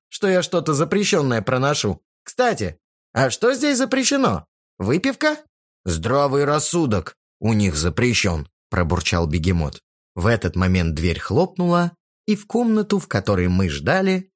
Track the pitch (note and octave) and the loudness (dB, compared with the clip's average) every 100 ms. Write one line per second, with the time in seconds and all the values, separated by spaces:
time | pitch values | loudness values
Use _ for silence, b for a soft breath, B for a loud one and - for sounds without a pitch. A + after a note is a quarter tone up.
0 | _ - G3+ F#3 E3+ F3 D#3+ C#3+ E3 F#3+ | _ -4 0 0 0 -2 0 0 0 0
1 | G3 F#3 C#3 A#2 G2+ B2+ C3+ D3 G#2+ F2+ | 2 0 2 0 0 0 0 0 -2 -4
2 | _ _ - - B3 G#3+ F#2 - _ _ | _ _ -8 -2 0 0 -6 -8 _ _
3 | _ - C3+ - A#3 C4 D4 C4 C4 C4 | _ -2 -2 2 0 2 0 0 0 0
4 | B3 C#4 A#3+ F#2 - _ _ - F#2 D#3 | 0 2 0 0 -6 _ _ -6 -2 0
5 | C4 C4 D4+ D4+ - _ _ _ - E2 | 0 0 -2 -2 -8 _ _ _ -4 -4
6 | E2 C3+ C#3+ C3+ C#3+ D3 - F3 D3+ G#2 | 0 0 2 0 0 0 0 0 0 0
7 | - - _ _ G#2 A2 G2+ D2+ F2 D2+ | -4 -14 _ _ 0 2 2 2 0 0
8 | B2 A2+ G2+ E2 C#2+ _ _ - E2 E2 | 0 2 0 -2 -6 _ _ -2 0 0
9 | - F2 E2+ E2 E2 F2 D2 - - _ | 0 -2 0 0 0 0 -2 -6 -18 _
10 | _ - F2 A#2 F2+ F2+ F#2 F#2 E2 D2+ | _ -4 0 0 0 0 2 2 0 0
11 | F2 D#2+ - A2+ F3+ - F3 F3 F3 - | -2 -2 -2 0 0 0 0 2 0 -6
12 | _ _ - G#3 - A#3 A#3+ G#3+ G#3 G3+ | _ _ -4 -4 -2 -2 0 0 0 -2
13 | - G#2 G2 G2 F2+ F2+ F#2 C#2+ C#2+ F3+ | 0 -2 0 0 2 2 0 -2 -2 0
14 | F#3+ F#3 F#3+ | 0 -2 -4